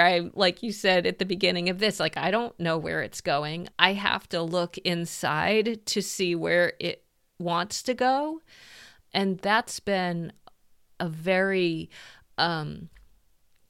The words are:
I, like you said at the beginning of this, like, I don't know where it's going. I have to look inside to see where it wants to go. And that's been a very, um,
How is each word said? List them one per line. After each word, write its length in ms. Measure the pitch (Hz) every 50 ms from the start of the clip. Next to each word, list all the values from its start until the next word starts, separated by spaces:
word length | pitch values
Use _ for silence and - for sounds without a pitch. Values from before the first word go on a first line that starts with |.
| 170
I, 240 | 180 180 175 175 - -
like 300 | - 196 180 175 - -
you 80 | 226
said 340 | 202 - - 196 185 180 180
at 140 | 180 180 -
the 60 | 190
beginning 420 | 185 190 185 190 180 180 175 175
of 120 | 180 180 180
this, 200 | 214 214 - -
like, 160 | 160 160 -
I 160 | 156 143 175
don't 260 | 196 226 240 - -
know 200 | - 170 165 160
where 240 | 165 151 160 160 156
it's 180 | 131 - - -
going. 480 | - 180 147 143 147 151 156 170 175 - -
I 160 | - 170 190 196
have 360 | 202 202 - - 190 - -
to 120 | - 170
look 360 | 165 165 175 180 175 175 -
inside 1080 | - - 185 175 170 170 170 - - - 139 147 151 165 180 208 220 208 240 226 220 -
to 140 | - - 208
see 340 | 196 - - - 196 175 170
where 360 | 170 165 165 170 175 175 - - -
it 240 | - 170 - - _ _ _ _ _ _ _
wants 460 | - 175 175 170 170 175 208 - - -
to 100 | 254 247
go. 460 | 247 254 254 262 277 294 311 320 320 - - - - - - - - - - - _ _ _ -
And 260 | 180 196 196 190 185
that's 420 | - 202 214 226 247 - - -
been 500 | - 208 202 185 180 175 175 170 165 151 - _ _ - - _ _ _ - _ _ _ _ -
a 80 | 175 165
very, 800 | 160 160 160 185 185 185 190 196 190 185 180 170 165 160 160 - - - - - - - _ _ _
um, 500 | - 160 170 165 156 151 151 - - 165 165 - - - - - _ _ _ _ _ _ _ _ _ _